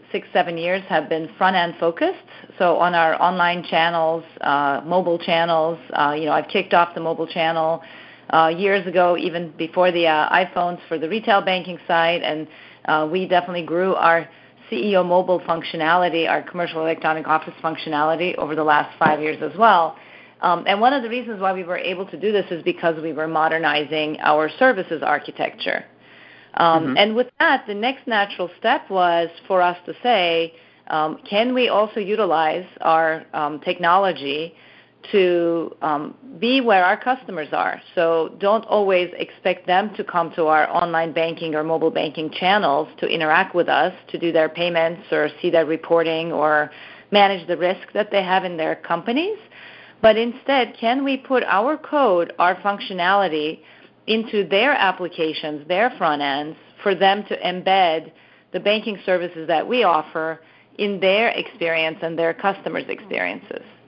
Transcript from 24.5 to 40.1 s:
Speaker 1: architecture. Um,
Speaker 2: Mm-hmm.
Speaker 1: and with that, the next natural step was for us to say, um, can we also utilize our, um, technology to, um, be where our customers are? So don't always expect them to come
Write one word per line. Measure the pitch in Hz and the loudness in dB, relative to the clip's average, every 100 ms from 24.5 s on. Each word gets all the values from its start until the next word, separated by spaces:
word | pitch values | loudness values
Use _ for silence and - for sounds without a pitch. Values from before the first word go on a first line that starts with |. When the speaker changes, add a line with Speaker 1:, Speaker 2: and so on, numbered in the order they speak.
| - 262 196 170 160 | 2 2 2 -2 -4
Speaker 1:
architecture. | - 147 - - 147 - - - - _ - - - - - | -2 -2 -4 -6 -6 -6 -6 -6 -8 _ -20 -20 -20 -20 -6
Um, | - 170 160 | 2 4 4
Speaker 2:
Mm-hmm. | 156 135 | 2 2
Speaker 1:
and | 214 220 | 2 2
with | 247 - | -2 0
that, | 320 269 - | 2 2 -2
the | |
next | 202 233 269 - | -4 -4 -4 -2
natural | 220 202 - 175 - | 0 0 -4 -8 -4
step | 220 302 - | 0 0 0
was | 196 175 170 165 - - | 0 2 2 -2 -6 -2
for | 185 | 2
us | 175 175 - | 2 0 -10
to | 160 | -4
say, | 247 220 175 165 165 - - _ - | 0 2 2 0 -2 -8 -20 _ -4
um, | 156 156 - - | -2 -2 -4 -4
can | 202 240 | 0 0
we | 254 240 | 0 2
also | 196 214 220 | 2 0 -2
utilize | 190 208 190 156 156 165 185 - | -4 -2 0 2 0 -2 -8 -4
our, | 160 160 160 160 - | 2 2 2 -2 -6
um, | 156 151 151 | -6 -4 -4
technology | 180 175 170 180 196 151 139 147 165 - - - _ _ - | -6 -2 2 4 2 -2 -6 -6 -8 -12 -20 -20 _ _ -2
to, | 208 180 175 170 165 - - | 2 4 2 2 -2 -4 -6
um, | 156 147 151 - - 170 | -4 -4 -6 -14 -20 -4
be | 226 269 | 0 2
where | 233 190 | 4 4
our | 180 208 | 4 2
customers | 247 262 - 180 143 | -2 -4 -6 -10 -4
are? | - - - - - | -2 -2 -4 -6 0
So | 165 165 160 - | 2 2 -2 -2
don't | 196 220 220 | 0 0 2
always | 208 196 185 175 - | 0 4 2 0 -6
expect | - - 190 180 - | -10 -4 -4 -2 0
them | 180 208 196 | 2 0 -4
to | |
come | - | -4